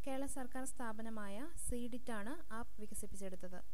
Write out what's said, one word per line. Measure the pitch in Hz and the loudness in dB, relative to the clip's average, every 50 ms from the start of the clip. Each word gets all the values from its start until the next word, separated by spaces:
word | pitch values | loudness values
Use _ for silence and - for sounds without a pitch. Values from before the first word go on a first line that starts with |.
| - | 0
കേരള | 277 262 262 277 | 0 0 0 0
സർക്കാർ | 269 - 277 254 247 - 262 262 269 | 0 0 0 0 0 0 0 0 0
സ്ഥാപനമായ | - - 247 226 214 220 226 226 220 214 208 196 196 214 277 339 339 - - - | 0 0 0 0 0 0 0 0 0 0 0 0 0 0 0 0 0 0 0 0
സീഡിറ്റാണ് | 254 240 240 240 240 240 - - 233 208 202 226 302 339 320 - 220 226 | 2 2 2 2 0 0 0 0 0 0 0 0 0 0 0 0 0 0
ആപ്പ് | 233 - - - | 0 0 0 0
വികസിപ്പിച്ചെടുത്തത്. | 214 214 214 - 214 196 - 196 196 190 185 175 - 180 180 180 - - | 0 0 0 0 0 0 0 0 0 0 0 0 0 0 0 0 0 -2